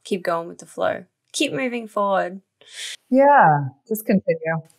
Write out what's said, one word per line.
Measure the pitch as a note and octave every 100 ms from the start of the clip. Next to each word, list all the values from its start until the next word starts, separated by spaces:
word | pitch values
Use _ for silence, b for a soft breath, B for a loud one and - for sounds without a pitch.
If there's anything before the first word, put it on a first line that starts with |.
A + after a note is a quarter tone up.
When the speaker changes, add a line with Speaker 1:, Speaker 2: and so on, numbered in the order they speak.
| -
Speaker 1:
Keep | F#3+
going | F3 E3 E3+
with | F3+
the | E3
flow. | - F#3 - F#3 _ _
Keep | - C#4+
moving | B3+ C4 A#3+ A3
forward. | - G3+ F#3+ F3 F#3+ _ _ B B B B _
Speaker 2:
Yeah, | B3+ C#4 C#4 F3+ D3 C3+ - _
just | G#3+ -
continue. | G3 - E3 D#3+ E3 -